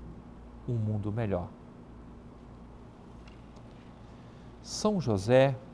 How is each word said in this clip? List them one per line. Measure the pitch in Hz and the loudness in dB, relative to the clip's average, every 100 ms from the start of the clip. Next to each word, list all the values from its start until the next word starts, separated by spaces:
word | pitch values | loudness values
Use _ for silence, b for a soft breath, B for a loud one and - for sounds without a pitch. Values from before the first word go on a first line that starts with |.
| - - - - - - - | -12 -14 -16 -16 -16 -8 -2
um | 117 | 0
mundo | 107 104 104 | 2 2 0
melhor. | 107 104 90 90 - - - - - - - - - - - - - - - - - - - - - B B B B B B B B B - | 0 2 2 0 -8 -18 -18 -16 -16 -16 -16 -16 -16 -16 -16 -16 -16 -16 -18 -18 -16 -16 -16 -16 -16 B B B B B B B B B -14
São | - - 214 196 | -8 2 4 4
José | 123 98 104 127 135 123 - | 4 4 8 10 10 6 -6